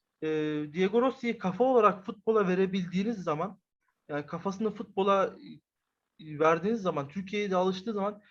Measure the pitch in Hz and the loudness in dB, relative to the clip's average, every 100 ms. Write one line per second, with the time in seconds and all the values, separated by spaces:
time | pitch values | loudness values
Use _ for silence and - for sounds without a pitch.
0 | _ _ 156 156 151 151 151 160 190 226 | _ _ -4 -2 -2 -4 -4 0 2 4
1 | 262 240 240 226 185 180 262 247 208 185 | 2 0 -4 -2 -4 2 4 6 4 2
2 | - 226 - 220 180 180 190 190 175 180 | -6 -4 0 2 4 2 2 0 -2 -2
3 | 208 214 170 151 185 - _ _ _ _ | -2 -4 -4 -2 -4 -8 _ _ _ _
4 | - 147 147 170 196 190 214 214 - 196 | -8 -8 -6 -6 -6 -4 -4 -4 -6 0
5 | 196 196 180 - - 151 _ _ _ _ | 2 4 2 -4 -18 -20 _ _ _ _
6 | _ _ 151 147 160 165 190 233 180 151 | _ _ -12 2 4 4 0 0 0 -2
7 | 139 202 185 208 202 185 185 185 233 202 | -4 -8 -6 -4 0 2 2 0 -4 -2
8 | 202 208 _ | -4 -6 _